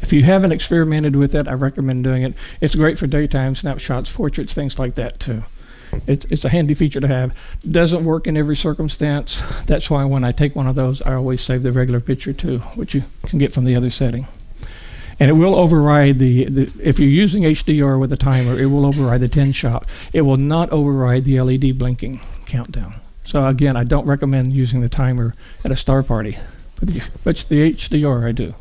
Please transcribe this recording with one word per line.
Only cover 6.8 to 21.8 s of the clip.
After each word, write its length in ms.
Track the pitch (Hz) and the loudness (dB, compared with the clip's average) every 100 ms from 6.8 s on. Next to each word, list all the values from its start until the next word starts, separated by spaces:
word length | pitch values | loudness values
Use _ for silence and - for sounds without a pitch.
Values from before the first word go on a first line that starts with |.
| 156 139 | 0 0
to 60 | 139 | -2
have. 280 | 127 127 - - - - | 0 -2 -6 -10 -10 -2
Doesn't 360 | 170 170 170 165 | 2 2 2 0
work 220 | 160 156 | -2 0
in 100 | 151 | 0
every 180 | 151 147 | 0 0
circumstance. 840 | 170 151 156 - 151 147 - - - - - | -2 -2 -4 -2 -2 -2 -4 -6 -6 -6 0
That's 240 | 147 - | 0 2
why 160 | 147 139 | 0 2
when 180 | 135 | 0
I 80 | 123 | 0
take 240 | 123 147 143 | 0 0 0
one 120 | 131 | -2
of 80 | 131 | 0
those, 260 | 131 139 | 0 0
I 140 | - 131 | 0 0
always 260 | 131 127 | 0 -2
save 220 | - 127 | -2 -2
the 100 | 127 | 0
regular 260 | 127 127 120 | 0 2 0
picture 320 | 120 131 - | 0 -4 -4
too, 280 | 139 170 127 - - | -6 -4 -4 -6 -10
which 200 | - 143 | -4 -4
you 80 | 127 - - | -4 -8 -4
can 140 | 160 | 0
get 140 | 139 | 0
from 120 | - 127 | 2 2
the 100 | 123 | 2
other 140 | 123 | 0
setting. 360 | - 131 117 135 - - - - - - - - - | 0 -2 -2 -8 -14 -18 -16 -16 -16 -18 -16 -16 2
And 100 | 139 | 4
it 40 | |
will 220 | 156 180 185 | 6 6 4
override 640 | 175 160 147 147 147 135 | 4 6 6 6 6 4
the, 260 | 127 123 - | 4 4 2
the, 260 | 135 131 - | 0 -2 0
if 160 | - 131 | 0 4
you're 80 | 143 | 4
using 380 | 143 202 196 165 | 6 4 4 2
H 180 | 151 | 2
D 180 | - 151 | 0 2
R 160 | 143 135 | 2 2
with 140 | 131 | 0
a 60 | 131 | 0
timer, 420 | 135 131 123 123 | 2 2 2 0
it 60 | 135 | 2
will 200 | 143 143 | 2 2
override 360 | 139 135 123 | 2 2 2
the 80 | 123 | 2
ten 240 | 151 139 | 2 2
shot. 340 | 135 127 120 - - - | 2 0 -2 -4 -10 -4
It 100 | 170 | 2
will 140 | 143 131 | 4 4
not 320 | 143 160 170 | 2 0 0
override 520 | 160 143 139 127 123 | 0 2 2 2 2
the 140 | 127 131 | 2 2
L 120 | 127 | 2
E 80 | 127 | 2
D 140 | 135 | 2
blinking 480 | 131 | 0